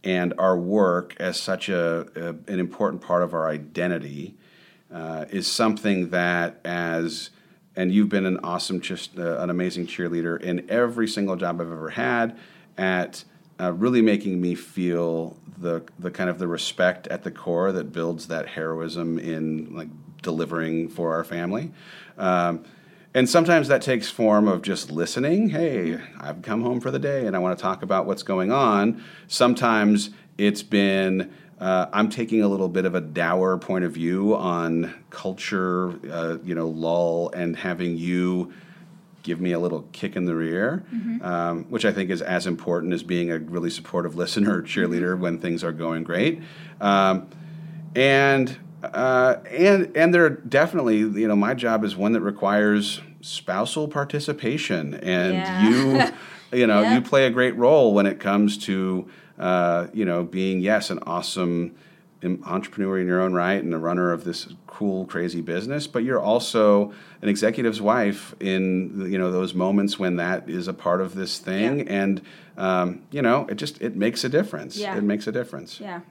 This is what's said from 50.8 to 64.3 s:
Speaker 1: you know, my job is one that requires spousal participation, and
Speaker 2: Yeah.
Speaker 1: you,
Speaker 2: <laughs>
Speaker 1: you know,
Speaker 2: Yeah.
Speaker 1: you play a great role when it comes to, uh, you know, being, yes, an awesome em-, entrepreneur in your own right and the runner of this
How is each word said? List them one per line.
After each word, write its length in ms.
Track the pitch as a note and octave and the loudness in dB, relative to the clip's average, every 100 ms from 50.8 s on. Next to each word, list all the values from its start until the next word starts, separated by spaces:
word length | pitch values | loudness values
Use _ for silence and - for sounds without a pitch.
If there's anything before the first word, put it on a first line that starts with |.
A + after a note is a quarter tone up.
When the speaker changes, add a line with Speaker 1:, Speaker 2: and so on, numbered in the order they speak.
| B2 G#2+ | 4 4
Speaker 1:
you 300 | A2 G2+ A2 | 2 2 2
know, 80 | G#2 | 4
my 180 | G2+ | 2
job 300 | C3 A#2+ A2 | 0 0 2
is 120 | G#2+ F2+ | 0 0
one 180 | G#2 | 2
that 80 | A2+ | 2
requires 800 | F#2+ G2+ G2 G#2 G#2 G#2 G#2 - - - | 0 0 2 4 4 4 2 -6 -12 -18
spousal 640 | - - - F#2 A#2 D#3+ D3+ | -12 -10 -4 -2 -2 -2 -4
participation, 1080 | D3 C#3+ D3 C#3+ D3 A2+ D3 - F2+ D2 - | -4 -4 -4 -4 -4 -2 -2 -2 -2 -4 -6
and 380 | F2+ F2+ F#2 | 0 2 2
Speaker 2:
Yeah. 360 | - - F#3 G#2 | 0 0 4 6
Speaker 1:
you, 440 | B3 C4+ F#3+ A#3 - - | 6 4 4 4 0 -16
Speaker 2:
<laughs> 280 | - - B2 | -20 -4 4
Speaker 1:
you 80 | A#2 | 6
know, 140 | G#2 | 6
Speaker 2:
Yeah. 140 | G#2+ A#2+ | 6 4
Speaker 1:
you 60 | |
play 260 | A#2+ C#3 C3 | 4 4 4
a 20 | |
great 260 | A#2 B2+ A2+ | 4 2 4
role 380 | A#2+ D3+ A#2+ | 6 8 8
when 120 | G2+ G2+ | 6 4
it 140 | F#2 | 0
comes 380 | G2+ G2+ G#2 G#2 - | 0 4 2 2 -2
to, 420 | F#2+ F#2+ F#2 - - - - | 0 0 -2 -4 -16 -20 -6
uh, 500 | F2+ F2+ F2 F2 F2 | 0 2 4 2 0
you 120 | G#2 F#2+ | -2 0
know, 180 | F2 | 0
being, 380 | E2+ F#2 F#2+ F#2 | -2 -2 0 0
yes, 280 | F#2 G#2+ G2+ | 2 2 0
an 100 | F#2+ - | -8 -6
awesome 720 | F2 F2 F#2+ F2+ F2 E2+ - - - _ _ | -6 -4 -2 0 0 -2 -8 -20 -20 _ _
em-, 180 | F2+ F2+ - | -6 -6 -4
entrepreneur 520 | F2+ G2+ - G2 F#2+ | -6 -6 -4 -2 0
in 80 | F2+ | 0
your 140 | F2+ | 2
own 120 | F#2 | 2
right 280 | F2+ F2 G2 | 2 0 0
and 100 | E2 | -2
the 60 | D#2+ | -2
runner 320 | E2 F2+ F2+ | -2 0 0
of 120 | E2+ | 0
this 240 | F2+ | -4